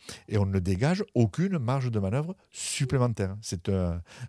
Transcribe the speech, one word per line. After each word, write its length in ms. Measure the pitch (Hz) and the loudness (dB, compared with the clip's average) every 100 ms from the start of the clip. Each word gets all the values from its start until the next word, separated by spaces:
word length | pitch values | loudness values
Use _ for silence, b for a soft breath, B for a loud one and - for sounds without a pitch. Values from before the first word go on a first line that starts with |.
| B B - | B B -2
et 100 | 107 | 2
on 80 | 98 | 2
ne 140 | 95 | 2
dégage 460 | 90 92 139 185 202 120 | 2 2 2 0 0 2
aucune 420 | 113 - 190 180 | 2 2 0 0
marge 320 | 117 135 127 | 0 0 0
de 100 | 110 | 0
manœuvre 360 | 95 123 160 190 _ | 0 0 -2 -8 _
supplémentaire. 840 | - - - 131 135 123 110 95 101 | -10 -8 -4 0 2 2 2 -2 -4
C'est 280 | - 90 - | -8 -6 0
un, 320 | 95 90 85 - B | 0 2 -2 -8 B